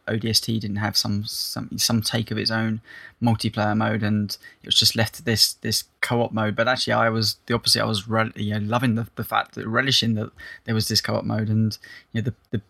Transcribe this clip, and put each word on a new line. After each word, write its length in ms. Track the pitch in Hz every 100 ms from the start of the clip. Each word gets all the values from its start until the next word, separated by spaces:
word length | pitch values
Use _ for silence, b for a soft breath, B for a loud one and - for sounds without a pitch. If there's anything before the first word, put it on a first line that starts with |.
| -
O 80 | 110
D 140 | 113
S 100 | 110
T 180 | - 113
didn't 180 | 104 98
have 200 | 104 -
some, 300 | 110 101 110
some, 500 | - - - - 107
some 240 | - 117
take 300 | 107 117 107
of 80 | 110
its 120 | 101
own 300 | 110 110 110 B B B -
multiplayer 540 | 117 113 113 107 104 107
mode, 260 | 107 110
and 320 | 104 107 101 - B B
it 40 | -
was 80 |
just 220 | 110 - 113
left 200 | 107 -
to 60 |
this, 300 | - 110 -
this 300 | - - - - _
co-op 320 | - 120 113
mode. 240 | 113 107 101
But 100 | 117
actually, 280 | - -
I 160 | 113 113
was 260 | 113 107 -
the 100 | -
opposite. 280 | 117 - 117
I 20 |
was 240 | 110 107 110
rel-, 220 | 110 110
you 200 | - 104
know, 120 | 107 104
loving 280 | 120 127
the, 120 | 113 113 -
the 80 |
fact 320 | 110 107 - -
that, 120 | 110
relishing 460 | 117 135 127 117
that 160 | 107 107 - B B
there 100 | -
was 140 | 110 107
this 140 | 110
co-op 220 | - 107
mode, 260 | 107 110 110
and, 260 | 110 110 - B B B
you 100 | 117
know, 80 | 117
the, 40 | - _
the 80 | 107 -